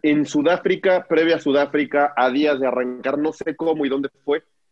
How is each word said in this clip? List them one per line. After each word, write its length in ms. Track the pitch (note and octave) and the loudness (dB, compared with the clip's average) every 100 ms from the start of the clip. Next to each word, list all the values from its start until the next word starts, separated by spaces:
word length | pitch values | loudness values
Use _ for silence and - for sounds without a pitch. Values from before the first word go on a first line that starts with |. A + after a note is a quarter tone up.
en 220 | D3+ D3+ C#3+ | 2 2 0
Sudáfrica, 800 | D3 C#3+ F3+ F#3 F#3 G3 F#3 - | 0 2 0 0 0 2 0 2
previa 300 | D#3+ E3 E3 | 0 2 0
a 20 | |
Sudáfrica, 760 | D3 C#3 C#3+ D3 C#3 C#3+ C#3+ - | 2 0 2 -2 0 0 0 2
a 120 | B2+ | 0
días 300 | C3 D3+ C#3 | 2 0 0
de 80 | C3 | -2
arrancar, 500 | B2 B2+ B2 C3 C#3+ | -2 -4 -4 -4 -2
no 140 | D3+ | -4
sé 240 | D#3 - D3+ | -4 -10 -4
cómo 300 | D#3+ D#3 C#3 | -2 -2 -2
y 40 | |
dónde 200 | C3+ C3+ _ - | -2 -6 _ -4
fue, 180 | D3+ _ _ _ | -4 _ _ _